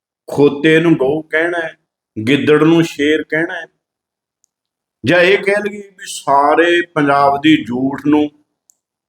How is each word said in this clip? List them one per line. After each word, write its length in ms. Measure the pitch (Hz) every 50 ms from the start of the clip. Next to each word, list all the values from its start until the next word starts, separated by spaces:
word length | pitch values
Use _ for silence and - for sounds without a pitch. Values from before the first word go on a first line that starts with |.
| _ _ _ _ _ -
ਖੋਤੇ 520 | - - 139 147 139 143 147 160 156 160
ਨੂੰ 140 | 165 170 160
ਗਊ 280 | - 127 131 147 156
ਕਹਿਣਾ 380 | 156 _ - 156 165 175 175 170
ਹੈ, 180 | 165 160 156 _ _ _ _ _ _ _ - 110 110 113
ਗਿੱਦੜ 360 | 147 143 - 143 151 151 156
ਨੂੰ 200 | 156 165 170 165
ਸ਼ੇਰ 400 | 165 - - 143 147 156 156 151
ਕਹਿਣਾ 320 | - 156 156 165 170 185
ਹੈ, 100 | 170 160 - _ _ _ _ _ _ _ _ _ _ _ _ _ _ _ _ _ _ _ _ _ _ _ _ _ _ -
ਜਾਂ 160 | 113 165 180
ਇਹ 160 | 175 180 202 196
ਕਹਿ 180 | 196 196 202
ਲਈਏ 340 | 208 208 202 208 - - -
ਵੀ 160 | _ - -
ਸਾਰੇ 760 | - - - - 143 139 143 143 147 151 156 165 175 175 175
ਪੰਜਾਬ 600 | 175 - - 160 147 143 139 139 143 139 139 139
ਦੀ 240 | 143 156 156 151 151
ਝੂਠ 400 | 110 120 127 131 135 139 135 -
ਨੂੰ 240 | 147 147 151 151 147 - _ _ _ _ _ _ _ _ _ _ _ _ _ _